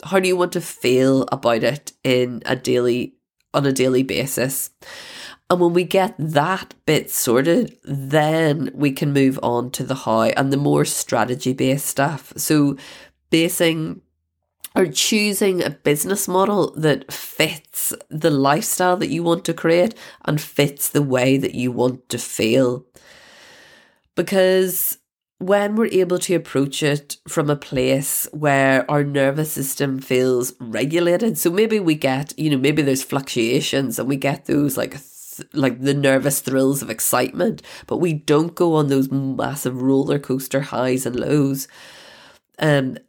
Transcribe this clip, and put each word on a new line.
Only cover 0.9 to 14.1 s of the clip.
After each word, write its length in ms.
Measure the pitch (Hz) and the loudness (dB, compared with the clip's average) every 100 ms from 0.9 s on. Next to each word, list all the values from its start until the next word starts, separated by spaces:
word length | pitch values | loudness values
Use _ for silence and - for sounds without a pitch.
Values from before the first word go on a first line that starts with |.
| 127 131 135 - | 4 4 4 2
about 320 | 135 117 113 | 0 0 2
it 300 | 117 143 - - | 0 -2 -8 -6
in 380 | 131 127 123 117 - | 0 2 0 -4 -4
a 80 | 127 | -4
daily, 580 | 127 123 120 123 - - _ _ _ | 0 2 2 0 -2 -10 _ _ _
on 140 | 143 139 | 0 0
a 40 | |
daily 300 | 131 131 127 | 2 2 2
basis? 680 | 131 - 139 - 131 - - _ - - - - - - - | 0 -2 -2 -2 -2 -4 -8 _ -20 -18 -18 -18 -18 -10 -2
And 120 | 175 | 2
when 140 | 175 | 4
we 100 | 180 | 2
get 320 | 175 190 185 - | 2 0 0 -2
that 560 | 156 147 160 185 - - - | -2 0 0 -2 -8 -8 -2
bit 240 | 151 - | 0 -2
sorted, 680 | - 127 120 160 202 - - | -4 2 2 4 2 0 -8
then 880 | - 143 135 156 151 160 160 151 135 | -10 -8 0 0 2 2 0 0 -4
we 180 | 143 143 | -2 -2
can 220 | 135 147 | 0 0
move 260 | 139 135 135 | 4 2 2
on 260 | 120 120 127 | -2 -2 -2
to 120 | - | -6
the 100 | 131 | -6
how 300 | 131 117 110 | -4 0 2
and 280 | 117 - 135 | 2 0 0
the 60 | 143 | 0
more 260 | 143 143 | 2 2
strategy-based 1000 | 143 - - 123 110 127 127 131 131 139 - | 0 -4 -2 -2 -2 -2 -4 0 0 0 -2
stuff. 480 | - 139 147 - - | -2 -2 -4 -12 -6
So 420 | - 151 143 139 - - - _ - | 0 2 2 0 -12 -20 -20 _ 0
basing 720 | 165 170 - 170 160 160 - _ | 2 2 2 0 0 -4 -8 _